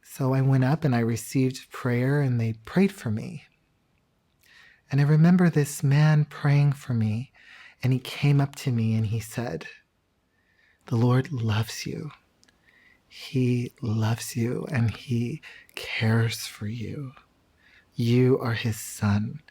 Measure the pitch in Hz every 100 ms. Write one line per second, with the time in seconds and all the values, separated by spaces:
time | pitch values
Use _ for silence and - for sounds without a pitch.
0 | _ - 131 135 135 135 127 143 147 120
1 | 117 113 - 135 131 131 - - 127 120
2 | 127 143 139 120 113 113 - - 196 -
3 | 120 107 120 170 - _ _ _ _ _
4 | _ _ _ _ _ _ - _ _ 139
5 | 143 156 165 180 175 151 139 - 139 139
6 | 151 151 147 - 147 143 143 135 - 120
7 | 110 107 131 _ - - - _ 123 127
8 | - - 143 143 139 - - 117 113 110
9 | 107 113 - - 120 82 - - _ _
10 | _ _ _ _ _ _ _ _ - 117
11 | 123 127 131 135 113 107 113 - - -
12 | 160 - _ _ _ _ _ _ _ _
13 | _ - - 135 127 123 120 _ 117 110
14 | 110 113 - - 117 - - 131 117 -
15 | - 120 120 151 - - _ - - -
16 | 110 113 113 - - - 107 117 107 101
17 | 135 131 _ _ _ _ _ _ _ -
18 | 120 120 127 131 123 113 120 110 - -
19 | 104 101 110 143 _